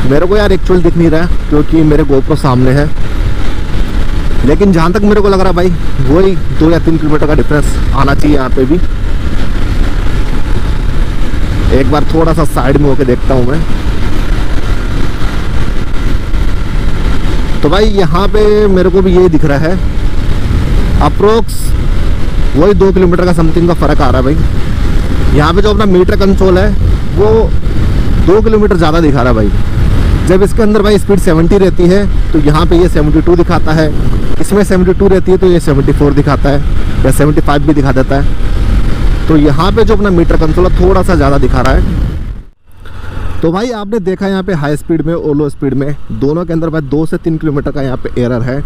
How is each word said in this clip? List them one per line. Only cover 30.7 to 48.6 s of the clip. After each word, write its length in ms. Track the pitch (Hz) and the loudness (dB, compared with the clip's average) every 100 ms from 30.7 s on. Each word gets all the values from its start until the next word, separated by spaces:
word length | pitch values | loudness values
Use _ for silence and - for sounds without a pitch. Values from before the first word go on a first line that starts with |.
| 214 | 0
भाई 160 | 208 208 | 0 0
स्पीड 200 | - 196 | 0 0
सेवेंटी 400 | 190 160 165 202 | 2 0 0 0
रहती 280 | 185 165 175 | 0 2 2
है, 440 | 190 202 - - | 2 0 0 0
तो 60 | 160 | 0
यहाँ 260 | 143 151 156 | 0 0 0
पे 100 | 170 | 2
ये 120 | 180 | 0
सेवेंटी 320 | 170 147 151 | 0 0 0
टू 140 | 151 175 | 2 0
दिखाता 360 | 175 165 - | 0 0 0
है, 180 | 160 156 151 - - - - | 0 0 0 0 0 2 2
इसमें 220 | - 196 | 2 0
सेवेंटी 280 | 196 185 180 | 0 0 0
टू 160 | 175 190 | 0 0
रहती 240 | 190 170 | 0 0
है, 60 | 185 | 0
तो 80 | 185 | 2
ये 140 | 175 | 0
सेवेंटी 320 | - 139 139 | 0 0 0
फ़ोर 200 | 143 143 | 0 0
दिखाता 380 | 135 147 139 143 | 0 0 0 0
है 540 | 143 - - - - | 0 0 0 0 0
या 60 | 135 | 0
सेवेंटी 300 | 131 143 165 | 2 0 0
फ़ाइव 260 | 151 143 139 | 0 0 0
भी 80 | |
दिखा 180 | 147 135 | 0 0
देता 280 | 131 123 139 | 0 0 0
है। 1080 | - - - - - - - - - - - | 0 0 0 0 0 0 0 0 0 0 0
तो 80 | 156 | 2
यहाँ 340 | 147 139 180 | 2 2 0
पे 120 | 208 | 0
जो 120 | 208 214 | 2 2
अपना 140 | 202 | 0
मीटर 260 | 175 165 165 | 0 0 2
कंसोल 280 | 156 165 180 | 0 0 0
है, 140 | - | 2
थोड़ा 220 | 180 - | 2 0
सा 120 | - | 0
ज़्यादा 240 | 170 - 139 | 0 0 0
दिखा 220 | 127 135 | 0 0
रहा 140 | 123 | 0
है। 1700 | 139 - - - - - - - _ _ - - - - - - - | 0 -2 -2 -4 -6 -10 -12 -16 _ _ -20 -16 -14 -10 -8 -6 -4
तो 100 | 160 | -2
भाई, 180 | 180 247 | -4 -6
आपने 260 | 226 202 226 | -8 -6 -6
देखा 280 | 180 185 196 | -6 -6 -4
यहाँ 140 | 190 | -4
पे 120 | 185 | -4
हाई 220 | 170 147 147 | -4 -4 -6
स्पीड 260 | - 165 | -4 -4
में 120 | 151 | -4
और 220 | 170 151 147 | -6 -4 -4
लो 120 | 151 | -4
स्पीड 260 | - 139 | -4 -6
में 200 | 127 139 143 - | -4 -6 -6 -8
दोनों 320 | 113 135 160 | -6 -4 -4
के 80 | 170 | -6
अंदर 180 | 165 165 | -6 -4
भाई 100 | 160 | -6
दो 220 | 139 143 160 | -6 -4 -4
से 100 | 180 | -6
तीन 200 | 170 160 | -6 -6
किलोमीटर 320 | 160 143 143 | -4 -6 -6
का 120 | 139 | -8
यहाँ 140 | 135 127 | -8 -6
पे 220 | - - | -8 -6
एरर 200 | 120 123 | -4 -4
है। 200 | 120 135 | -6 -6